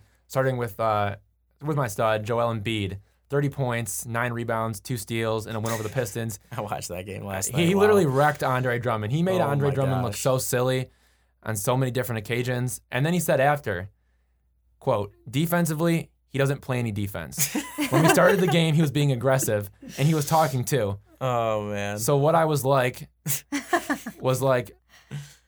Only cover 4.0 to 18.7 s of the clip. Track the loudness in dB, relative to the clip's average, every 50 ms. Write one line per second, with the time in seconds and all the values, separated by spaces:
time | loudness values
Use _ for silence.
4 | -8 -4 -2 -2 -2 -2 -2 -4 -4 -2 -2 -2 -2 -2 -4 -6 -6 -6 -6 -6
5 | -4 -4 -4 -2 0 0 -2 -2 -4 -4 -6 -4 -2 -2 -2 -2 -4 -4 -2 -4
6 | -4 -2 -4 -6 -6 -6 -6 -10 -14 _ -10 -8 -6 -6 -6 -6 -6 -8 -8 -8
7 | -8 -10 -10 -10 -8 -6 -6 -4 -4 -2 0 2 2 4 4 4 6 6 6 6
8 | 4 4 4 4 4 4 2 2 0 0 0 0 0 0 -2 0 0 -2 -2 -2
9 | -2 -2 0 0 0 2 2 0 0 0 0 0 0 0 2 0 0 0 0 0
10 | -2 -2 -4 -2 0 0 0 2 0 0 0 0 2 2 0 0 -2 -6 _ _
11 | _ _ _ _ _ _ _ _ _ -6 -6 -2 0 0 2 2 2 0 0 -2
12 | -4 -2 -4 -6 -4 -2 -2 -2 -2 -2 -2 -2 -2 -4 -6 -8 -12 _ -2 0
13 | 0 2 0 0 2 2 2 4 4 4 2 2 -2 -4 -4 -4 -6 -8 -14 _
14 | _ _ _ _ _ _ _ _ _ _ _ _ _ _ _ _ -2 0 0 0
15 | 0 -4 -8 _ _ -6 -2 -2 0 2 2 2 2 0 0 0 0 2 2 0
16 | -2 -6 _ _ _ _ -2 0 0 0 0 -2 -4 -4 -4 -2 -2 -2 -2 -2
17 | -4 -4 -6 -8 -10 -8 -4 -4 -4 -2 -2 -6 -6 -6 -6 -4 -2 2 4 4
18 | 6 6 6 6 6 6 6 4 4 2 4 4 4 4